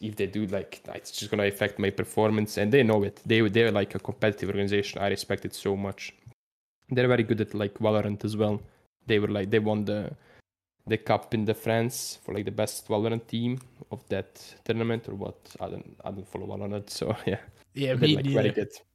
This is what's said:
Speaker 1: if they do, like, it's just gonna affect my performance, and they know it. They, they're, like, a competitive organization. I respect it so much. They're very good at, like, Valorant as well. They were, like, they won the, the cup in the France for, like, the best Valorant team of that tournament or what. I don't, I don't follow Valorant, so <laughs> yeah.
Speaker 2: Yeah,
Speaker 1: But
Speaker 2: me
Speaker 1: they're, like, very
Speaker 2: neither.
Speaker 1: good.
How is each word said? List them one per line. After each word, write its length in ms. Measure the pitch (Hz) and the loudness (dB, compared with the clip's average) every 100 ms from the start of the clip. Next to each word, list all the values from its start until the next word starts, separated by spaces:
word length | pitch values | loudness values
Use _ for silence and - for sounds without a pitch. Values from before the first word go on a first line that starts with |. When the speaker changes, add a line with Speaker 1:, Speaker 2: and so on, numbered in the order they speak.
Speaker 1:
if 140 | 110 104 | -8 -4
they 120 | 98 | -4
do, 180 | 104 104 | -2 -2
like, 340 | 98 95 - - | -4 -6 -12 -14
it's 180 | - - | -14 -12
just 200 | - 104 | -10 -2
gonna 140 | 104 101 | 0 0
affect 320 | - 104 - | 2 -2 0
my 100 | 98 | 0
performance, 680 | 98 92 - 107 107 107 - | 0 -2 2 4 2 0 0
and 140 | 104 | 4
they 120 | 139 | 6
know 200 | 113 107 | 6 4
it. 180 | 98 - - | 2 -4 2
They, 160 | 113 107 | 4 6
they're, 220 | 110 117 | 6 4
like, 240 | 104 95 - | 2 0 -4
a 40 | |
competitive 500 | - - 110 101 95 | -8 0 0 0 -2
organization. 500 | 98 101 101 98 - | -2 0 0 0 -2
I 60 | 101 | -2
respect 380 | 98 - 98 104 | -2 -4 -4 -6
it 80 | - | -4
so 200 | 101 98 | -2 -2
much. 380 | 98 - - - - - _ _ _ _ - | -4 -8 -14 -16 -20 -20 _ _ _ _ -2
They're 180 | 127 123 | 2 4
very 160 | 123 | 4
good 180 | 110 110 | 4 2
at, 120 | 104 104 | 0 -2
like, 200 | 101 - | -4 0
Valorant 440 | 110 107 104 104 110 | 2 4 2 -2 -4
as 120 | 107 | 0
well. 240 | 107 104 - _ _ _ - | 0 0 -8 _ _ _ 0
They 100 | 107 | 2
were, 100 | 104 | 2
like, 200 | 101 98 | 0 2
they 100 | 113 | 2
won 260 | 107 107 104 | 2 0 0
the, 300 | 104 98 - _ _ _ _ _ _ - | -4 -6 -10 _ _ _ _ _ _ -4
the 120 | 110 | -2
cup 360 | - 107 - | 2 0 0
in 120 | 113 107 | -2 0
the 100 | 107 | -2
France 640 | - 113 117 - - - | 0 0 0 -4 -10 -10
for, 100 | - 101 | -8 -6
like, 100 | 104 | -4
the 60 | |
best 360 | 104 107 - - | -2 -2 -4 -2
Valorant 380 | 107 113 113 - | 0 0 -2 -4
team 320 | 113 120 127 - - - | -4 -2 -4 -10 -20 -14
of 160 | 107 - | -14 -4
that 260 | 98 95 - - - - | -4 -4 -14 -20 -10 -4
tournament 440 | 113 113 117 110 | -2 -2 -2 -6
or 60 | 98 | -10
what. 220 | 101 - - - | -10 -12 -20 -12
I 100 | 92 | -10
don't, 280 | 92 - - - | -10 -14 -14 -12
I 60 | |
don't 160 | 98 92 | -12 -10
follow 180 | 107 98 | -10 -10
Valorant, 420 | 101 101 104 101 | -8 -6 -8 -8
so 240 | - - 110 | -6 -4 -2
<laughs> 40 | - | -2
yeah. 140 | 98 - - _ | -4 -6 -20 _
Speaker 2:
Yeah, 200 | 139 135 | -4 -2
Speaker 1:
But 80 | 127 | 4
Speaker 2:
me 140 | 151 147 | 4 4
Speaker 1:
they're, 20 | |
like, 140 | 139 | 2
very 180 | 123 107 | 2 2
Speaker 2:
neither. 20 | |
Speaker 1:
good. 200 | - 202 - _ | 0 -4 -8 _